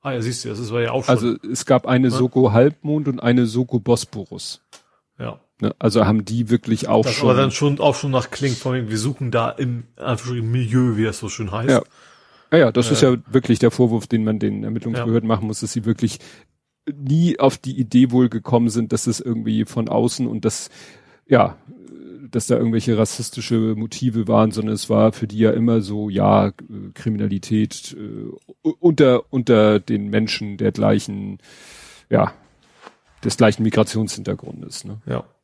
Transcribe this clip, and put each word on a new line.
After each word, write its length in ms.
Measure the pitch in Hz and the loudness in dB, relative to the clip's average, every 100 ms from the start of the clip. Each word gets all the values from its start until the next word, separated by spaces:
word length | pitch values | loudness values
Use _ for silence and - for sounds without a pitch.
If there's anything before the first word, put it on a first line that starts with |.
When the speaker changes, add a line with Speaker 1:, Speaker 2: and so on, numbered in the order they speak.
Speaker 1:
Ah 120 | 143 | -6
ja, 100 | 127 | -6
siehst 220 | 113 120 | -6 -6
du, 40 | 123 | -8
das 220 | 107 117 | -10 -6
war 80 | 120 | -4
ja 120 | 117 | -2
auch 120 | 127 | -2
schon. 100 | 127 | 2
Speaker 2:
Also 200 | 127 117 - - | 2 2 -4 -6
es 160 | 127 - | -8 2
gab 200 | 127 - | 2 4
eine 220 | 127 127 | 2 2
Speaker 1:
Ja. 60 | |
Speaker 2:
Soko 380 | 127 127 131 127 | 2 0 4 4
Halbmond 560 | 110 135 147 147 151 143 | 6 4 2 -4 -2 -2
und 120 | 127 | -2
eine 260 | 120 123 117 | 2 2 2
Soko 340 | 117 127 123 | 0 -2 -2
Bosporus. 800 | 104 117 - 107 95 - - - _ - _ _ _ _ | 0 0 0 -12 -12 -12 -14 -16 _ -20 _ _ _ _
Speaker 1:
Ja. 220 | 127 - _ _ | -12 -12 _ _
Speaker 2:
Ne, 140 | 107 - | -6 -2
also 260 | 113 107 101 | 0 2 2
haben 180 | 107 | 2
die 260 | 98 113 113 | 0 -4 0
wirklich 360 | 117 - 113 - | -2 0 -4 2
auch 180 | 110 | 2
Speaker 1:
Das 100 | 113 | 2
Speaker 2:
schon 160 | 113 - | 0 2
Speaker 1:
aber 80 | 123 | 2
dann 100 | 135 | 2
schon, 300 | - 147 139 | 0 -2 2
auch 160 | 151 135 | 0 0
schon 160 | 143 | -2
nach 180 | 131 120 | -2 -4
klingt, 260 | - 139 120 | -4 -4 -4
von 180 | 131 | -4
wegen, 140 | 127 113 | -4 -4
wir 60 | 110 | -4
suchen 340 | 117 135 127 | -4 -4 -2
da 180 | 117 113 | -2 -2
im, 340 | - 131 120 120 _ | -4 -6 -6 -10 _
Anführungsstrichen, 540 | - 117 127 123 113 | -6 -4 -4 -6 -2
Milieu, 460 | 123 117 127 127 107 | -2 0 2 2 2
wie 60 | |
das 140 | 110 101 | -2 -2
so 100 | 107 | -10
schön 220 | - 104 | -8 -6
heißt. 180 | 101 120 | -4 2
Speaker 2:
Ja. 140 | 131 - _ _ _ _ _ _ | 2 0 _ _ _ _ _ _
Ja, 60 | 160 | 4
ja, 140 | 127 | 4
das 200 | 113 117 | 4 2
ist 100 | 147 | 4
Speaker 1:
Äh. 80 | 135 | 4
Speaker 2:
ja 60 | 123 - | 4 2
wirklich 300 | 131 120 113 | 0 2 4
der 140 | 120 | 4
Vorwurf, 340 | - 123 113 - | 4 2 2 -2
den 160 | 117 | -2
man 140 | 110 110 | 0 -2
den 240 | 104 101 | -2 -4
Ermittlungsbehörden 680 | 107 110 117 120 117 113 110 | -6 -6 -6 -4 0 0 0
Speaker 1:
Ja. 60 | |
Speaker 2:
machen 140 | 110 107 | -2 -2
muss, 120 | 107 | -6
dass 120 | 110 | -6
sie 120 | 120 | -4
wirklich 360 | 107 110 113 - - - _ _ _ _ - 147 | -2 0 -2 -4 -18 -20 _ _ _ _ -14 -10
nie 420 | 139 156 175 - | -2 2 2 2
auf 200 | 135 - | 0 0
die 200 | 139 110 | -10 -6
Idee 340 | 113 123 127 | 0 4 4
wohl 160 | 123 123 | 4 2
gekommen 400 | 113 - 117 117 | 0 0 2 2
sind, 220 | 110 110 | -2 -2
dass 160 | 110 - | -4 -2
es 120 | 113 | -4
irgendwie 440 | 127 113 110 110 110 | -4 -6 -2 -2 -2
von 220 | - 113 | -4 -2
außen 360 | 110 117 - 123 | 0 0 -2 -6
und 200 | 113 110 | -2 -2
das, 240 | - - - - - _ _ _ | -4 -12 -18 -20 -20 _ _ _
ja, 320 | 120 - - - 254 - - - 90 135 | 4 4 -2 -20 -20 -20 -20 -20 -20 -6
dass 160 | 120 - | -6 0
da 100 | 120 | 0
irgendwelche 400 | 117 113 113 110 | 2 0 0 2
rassistische 800 | 110 - 117 - 110 117 110 | 0 -2 -10 -10 -2 0 0
Motive 540 | 107 113 - 127 113 104 | -2 -6 -4 -2 -2 0
waren, 240 | 110 110 | 2 2
sondern 220 | 107 107 | 0 -4
es 140 | 107 - | -6 0
war 220 | 107 110 | 2 2
für 140 | - 104 | 2 -8
die 120 | 104 | 2
ja 120 | 110 | 2
immer 300 | 117 117 113 | 4 2 2
so, 280 | 98 104 107 | 0 -6 -4
ja, 380 | 98 101 104 101 | 0 4 4 2
äh, 40 | - - 101 98 | -4 -16 -16 -16
Kriminalität, 1000 | - - 107 104 98 - 107 107 - - - | -8 -6 -4 -4 -4 -2 -2 -2 -6 -16 -16
äh, 320 | 104 107 110 - _ - 160 | -14 -12 -14 -16 _ -6 -6
u-, 80 | - | 2
unter, 500 | 175 151 143 123 - | 2 6 6 6 0
unter 480 | 135 117 113 107 107 | -4 4 6 6 4
den 280 | - 107 101 | 0 -4 -2
Menschen 480 | 107 110 - 107 101 | -2 -2 -4 -8 -4
der 160 | 104 | -2
gleichen, 680 | 107 107 104 - 98 98 98 _ - - - - - _ | 0 0 0 -2 -10 -10 -12 _ -20 -20 -20 -20 -20 _
ja, 220 | - - - _ _ _ _ - _ _ _ | 0 0 -4 _ _ _ _ -20 _ _ _
des 120 | 131 - | -6 2
gleichen 260 | 110 - | 2 4
Migrationshintergrundes, 1200 | 113 110 110 110 110 - 101 95 - - - - | 0 0 0 -2 -6 -6 -8 -8 -10 -16 -16 -16
ne? 140 | 98 110 - | -16 -16 -8
Speaker 1:
Ja. 180 | 62 - _ | -8 -8 _